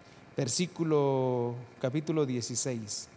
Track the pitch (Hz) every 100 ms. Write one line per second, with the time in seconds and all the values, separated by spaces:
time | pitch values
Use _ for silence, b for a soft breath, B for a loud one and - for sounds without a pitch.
0 | B B B - 135 - 180 - 165 151
1 | 139 135 131 123 120 120 123 - 127 147
2 | 151 156 139 123 113 120 139 117 104 -
3 | -